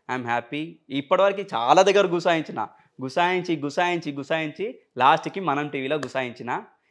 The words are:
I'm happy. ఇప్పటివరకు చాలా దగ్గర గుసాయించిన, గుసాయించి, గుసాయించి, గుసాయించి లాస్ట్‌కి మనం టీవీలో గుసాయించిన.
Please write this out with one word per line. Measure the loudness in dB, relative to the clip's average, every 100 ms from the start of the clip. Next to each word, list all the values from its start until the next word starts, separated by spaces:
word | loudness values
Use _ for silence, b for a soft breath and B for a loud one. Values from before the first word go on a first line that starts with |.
| -8 -6
I'm | -2
happy. | -2 -2 -8 -8 -12 -8
ఇప్పటివరకు | -6 0 4 4 2
చాలా | -4 -2 4 6
దగ్గర | 6 6 4
గుసాయించిన, | 2 2 0 0 -6 -8 b b -12
గుసాయించి, | -6 0 2 0 -2 -4
గుసాయించి, | -2 0 0 0 -4
గుసాయించి | -8 -4 -4 -4 -6 -10 -10 _ 2
లాస్ట్‌కి | 4 4 0 -4
మనం | -2 -2 -2
టీవీలో | -6 -4 -4
గుసాయించిన. | -4 -6 -6 -8 -8 -8 -8 _ _